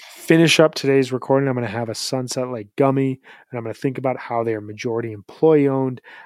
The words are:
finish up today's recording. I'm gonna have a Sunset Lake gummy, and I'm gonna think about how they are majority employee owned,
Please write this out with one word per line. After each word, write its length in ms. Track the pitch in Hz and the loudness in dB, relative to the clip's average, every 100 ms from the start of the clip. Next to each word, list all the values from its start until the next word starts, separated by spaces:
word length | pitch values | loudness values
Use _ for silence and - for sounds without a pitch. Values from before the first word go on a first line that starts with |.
| - - | -20 -20
finish 440 | - 165 165 - | 2 4 6 6
up 140 | 156 | 4
today's 380 | - 139 135 123 | 4 2 2 2
recording. 380 | 127 - 135 139 | -4 0 0 0
I'm 60 | 123 | -2
gonna 120 | 117 | -4
have 220 | 110 113 | -6 -6
a 60 | 107 | -8
Sunset 540 | - 131 127 131 127 | -6 -6 -6 -6 -6
Lake 240 | 120 104 - | -8 -10 0
gummy, 420 | 135 135 135 127 - - _ | 2 2 0 -4 -12 -20 _
and 60 | 123 | -10
I'm 60 | |
gonna 100 | 113 | -10
think 240 | 110 143 123 | -6 -6 -4
about 200 | 131 123 | -6 -6
how 260 | - 117 | -6 -4
they 100 | 117 | -2
are 80 | 107 | -4
majority 500 | 104 104 123 113 117 | -8 -10 -6 -6 -6
employee 560 | 104 - - 160 156 139 | -12 -18 2 4 6 4
owned, 340 | 135 131 127 - - | 0 -2 -6 -14 -20